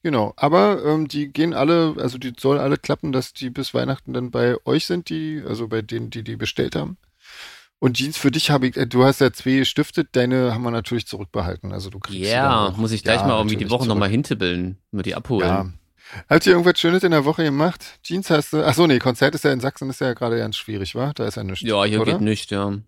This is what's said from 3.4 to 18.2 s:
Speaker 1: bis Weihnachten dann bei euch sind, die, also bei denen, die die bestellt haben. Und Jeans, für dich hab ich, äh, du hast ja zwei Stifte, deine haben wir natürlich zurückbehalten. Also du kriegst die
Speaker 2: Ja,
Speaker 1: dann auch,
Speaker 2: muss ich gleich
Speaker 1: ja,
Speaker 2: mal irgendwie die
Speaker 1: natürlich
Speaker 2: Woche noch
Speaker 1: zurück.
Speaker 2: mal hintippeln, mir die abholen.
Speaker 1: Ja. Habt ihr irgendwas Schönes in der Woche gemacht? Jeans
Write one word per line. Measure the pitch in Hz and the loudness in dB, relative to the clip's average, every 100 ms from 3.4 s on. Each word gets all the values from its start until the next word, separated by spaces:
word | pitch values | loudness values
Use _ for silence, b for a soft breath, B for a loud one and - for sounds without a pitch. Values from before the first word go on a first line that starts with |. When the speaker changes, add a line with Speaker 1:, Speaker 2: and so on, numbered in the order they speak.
| 131 | -8
Speaker 1:
bis | 123 131 | -6 -4
Weihnachten | 123 127 135 - | -2 -2 -4 -6
dann | 123 123 | -6 -4
bei | 120 120 120 | 0 0 0
euch | - 139 - | 0 -2 0
sind, | 175 - | -6 -4
die, | 160 156 156 - | -6 -6 -8 -6
also | 107 113 | -6 -4
bei | 110 | -4
denen, | 107 113 113 | -4 -8 -8
die | 113 | -10
die | 107 110 | -10 -6
bestellt | 113 - - - | -6 -2 -2 -2
haben. | 147 185 _ B B B B B B _ | -6 -10 _ B B B B B B _
Und | 131 117 | 0 0
Jeans, | 139 - | -4 0
für | 143 | 0
dich | 147 - | 0 2
hab | 147 | 2
ich, | 127 - | 2 -2
äh, | 123 | 0
du | 123 | 4
hast | 131 135 | 4 6
ja | 131 | 2
zwei | - 131 135 | 2 0 2
Stifte, | 131 - 151 - | 2 0 -2 -2
deine | 151 127 123 131 127 | -2 0 2 2 0
haben | 117 | 0
wir | 120 | -2
natürlich | 117 104 120 - | -4 -4 -6 -6
zurückbehalten. | 104 101 104 87 90 98 | -12 -6 -4 -4 -6 -10
Also | 95 98 | -10 -10
du | 98 | -14
kriegst | - 98 | -10 -6
die | 98 | -2
Speaker 2:
Ja, | 120 135 117 101 | 0 2 2 0
Speaker 1:
dann | |
auch, | 92 | 0
Speaker 2:
muss | 110 | -2
ich | 110 | -2
gleich | - 95 | 0 2
Speaker 1:
ja, | 101 | 2
Speaker 2:
mal | 110 | 2
irgendwie | 107 104 | 0 -2
die | |
Speaker 1:
natürlich | 98 | -2
Speaker 2:
Woche | 123 120 | 0 0
noch | |
Speaker 1:
zurück. | 101 | 0
Speaker 2:
mal | 98 | 2
hintippeln, | 113 147 110 90 90 92 95 _ | 0 -2 -2 -2 -2 -4 -8 _
mir | 104 | -6
die | 92 | -6
abholen. | 80 - 113 87 | -6 -2 0 2
Speaker 1:
Ja. | 98 92 85 _ _ B B B | 0 -2 -12 _ _ B B B
Habt | 156 | 4
ihr | 180 | 6
irgendwas | 175 175 170 | 6 6 4
Schönes | 170 180 | 2 4
in | 185 | 4
der | 156 | 4
Woche | 139 160 | 2 2
gemacht? | 156 139 170 - - - | 0 2 0 -2 -16 -18
Jeans | - 175 | -6 -6